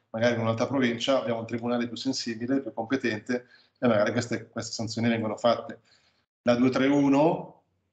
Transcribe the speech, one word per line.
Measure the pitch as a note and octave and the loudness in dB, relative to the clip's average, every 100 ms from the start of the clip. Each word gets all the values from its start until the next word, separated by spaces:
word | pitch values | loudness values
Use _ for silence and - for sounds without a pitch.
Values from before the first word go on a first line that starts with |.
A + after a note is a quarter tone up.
| _ | _
magari | A2+ A#2+ | 0 0
in | A#2 | 2
un'altra | A2+ A2+ A#2+ | 0 0 0
provincia, | C#3 B2 A#2 - C3+ | 0 0 0 0 0
abbiamo | B2 A2+ | 0 -4
un | A2+ | -4
tribunale | A#2 A#2+ A#2+ A#2 | -4 -2 -2 -4
più | A2+ | -6
sensibile, | C3+ C3 B2 A2 A#2+ C#3 | -4 -4 -4 -6 -2 -2
più | A2+ | -2
competente | - A2+ C3+ A#2+ G#2+ - B2 - _ _ - | -8 -4 -2 -2 -4 -4 -6 -6 _ _ -2
e | B2 | 2
magari | G#2+ G#2+ | 2 2
queste, | G#2+ - A2 - | 0 -4 -6 -8
queste | A#2 A2 | -10 -10
sanzioni | - A2 A#2 A#2 | -8 -6 -2 0
vengono | A2+ G#2+ G2+ | 0 -2 0
fatte. | A#2 A2+ - - _ _ _ _ _ _ | 2 2 -2 -14 _ _ _ _ _ _
La | A#2+ A#2+ | 2 4
due | C3 | 4
tre | B2+ C3+ | 4 4
uno, | C#3+ C#3 C#3 D#3 C#3 - - _ _ _ | 4 4 6 4 2 -6 -18 _ _ _